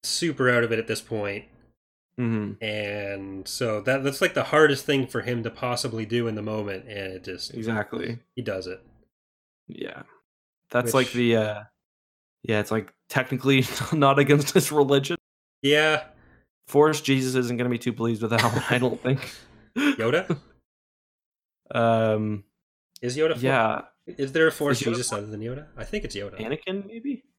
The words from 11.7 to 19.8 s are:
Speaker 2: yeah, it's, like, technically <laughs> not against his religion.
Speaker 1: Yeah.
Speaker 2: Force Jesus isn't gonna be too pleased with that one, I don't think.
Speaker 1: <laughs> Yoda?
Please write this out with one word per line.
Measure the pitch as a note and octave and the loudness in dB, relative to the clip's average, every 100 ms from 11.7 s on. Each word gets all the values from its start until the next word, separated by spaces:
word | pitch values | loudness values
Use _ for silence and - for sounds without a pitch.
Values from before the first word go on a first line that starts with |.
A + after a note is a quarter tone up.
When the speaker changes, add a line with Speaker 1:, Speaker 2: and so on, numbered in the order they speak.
| _ _ _ _ _ _ _ | _ _ _ _ _ _ _
Speaker 2:
yeah, | - G#2+ | -2 -2
it's, | G#2 | 0
like, | A2 G2 _ _ | -2 -4 _ _
technically | - B2+ C3+ C3 C3+ B2 - | -2 -2 -2 4 4 4 -2
<laughs> | - | -4
not | D#3+ C#3 C#3 | 4 6 6
against | C#3+ D3 C#3+ | 6 4 6
his | F#3+ - | 2 2
religion. | D3+ C#3 C#3 C#3 F3 _ _ _ _ | 2 4 4 2 -6 _ _ _ _
Speaker 1:
Yeah. | C#3 D3 D#3 D3+ - - _ _ _ _ _ | 2 4 4 2 -2 -20 _ _ _ _ _
Speaker 2:
Force | C#3+ D3+ D3 | 6 6 4
Jesus | - C3+ C3 | 2 2 2
isn't | C3 A#2+ A#2+ | 0 0 0
gonna | B2 | 0
be | A#2+ | 0
too | B2+ | -2
pleased | A2+ A2+ A2 | -2 -2 0
with | A2 | 0
that | A#2 | 2
one, | A2+ A#2 - | 2 0 0
I | B2 | 2
don't | B2+ A#2 | 0 0
think. | B2+ C#3 - - - | -2 -2 -4 -16 -20
Speaker 1:
<laughs> | - _ | -20 _
Yoda? | - | 0